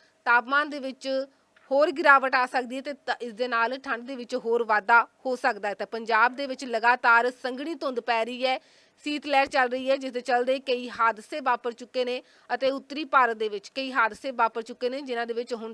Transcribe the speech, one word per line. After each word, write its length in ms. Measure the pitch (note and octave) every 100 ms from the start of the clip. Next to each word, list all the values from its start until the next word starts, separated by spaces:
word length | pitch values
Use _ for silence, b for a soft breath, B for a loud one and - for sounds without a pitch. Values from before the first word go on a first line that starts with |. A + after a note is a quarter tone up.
| b b B3
ਤਾਪਮਾਨ 440 | A#3+ A#3+ C#4+ D4
ਦੇ 100 | C#4+
ਵਿੱਚ 300 | C4 B3+ C4+ C4+ C4+ b b b -
ਹੋਰ 180 | C4+ D#4
ਗਿਰਾਵਟ 440 | C#4 D4 C#4 C4 C4
ਆ 100 | B3+
ਸਕਦੀ 300 | C4+ B3 C4
ਹੈ 60 |
ਤੇ 120 | C4+
ਤ-, 220 | C#4 - -
ਇਸ 120 | A#3+
ਦੇ 140 | G#3 B3
ਨਾਲ 300 | A#3 A#3 C4+
ਠੰਡ 280 | C#4 A#3 A#3+
ਦੇ 80 | C4
ਵਿੱਚ 200 | A#3+ B3
ਹੋਰ 280 | A3+ A#3
ਵਾਧਾ 380 | A3 G#3 G3 A#3 - _ C4
ਹੋ 100 | B3
ਸਕਦਾ 340 | B3+ G#3 G#3
ਹੈ। 40 |
ਤਾਂ 140 | G3 G3+
ਪੰਜਾਬ 480 | A3+ A3 A3 A#3+ B3+
ਦੇ 100 | C#4
ਵਿੱਚ 160 | C4 C4
ਲਗਾਤਾਰ 640 | A3+ A#3 B3 A#3+ A#3 B3
ਸੰਘਣੀ 400 | A#3+ B3+ B3+ D4 D4
ਧੁੰਦ 240 | D4 A#3
ਪੈ 240 | A#3 A3+ A3
ਰਹੀ 200 | B3 B3+
ਹੈ, 120 | B3+ b b b _
ਸੀਤ 240 | D4+ D4 D4
ਲਹਿਰ 200 | C4+ C#4
ਚੱਲ 220 | C#4 B3
ਰਹੀ 200 | C4 C4
ਹੈ, 80 | C4+
ਜਿਸ 140 | C4
ਦੇ 100 | A#3+
ਚੱਲਦੇ 360 | B3 B3 B3 C4+
ਕਈ 280 | C4+ B3 B3
ਹਾਦਸੇ 500 | G#3 A3+ G#3+ - D4+
ਵਾਪਰ 300 | C4 A#3+ A#3+
ਚੁੱਕੇ 320 | A#3 A#3+ B3+ B3
ਨੇ 160 | B3+ b b b
ਅਤੇ 200 | B3 C4+
ਉੱਤਰੀ 320 | C4+ C4+ C#4+ C#4+
ਭਾਰਤ 320 | C#4 A#3+ A3
ਦੇ 120 | A3
ਵਿੱਚ 200 | G3+ -
ਕਈ 220 | - C4+
ਹਾਦਸੇ 400 | B3+ A3 G#3 C#4
ਵਾਪਰ 280 | A#3+ A3+ A#3
ਚੁੱਕੇ 280 | A3+ A#3+ B3
ਨੇ, 120 | C4+
ਜਿਨ੍ਹਾਂ 240 | C4+ A#3 A#3
ਦੇ 60 |
ਵਿੱਚ 200 | A3+ A#3+
ਹੁਣ 200 | A3+ A3+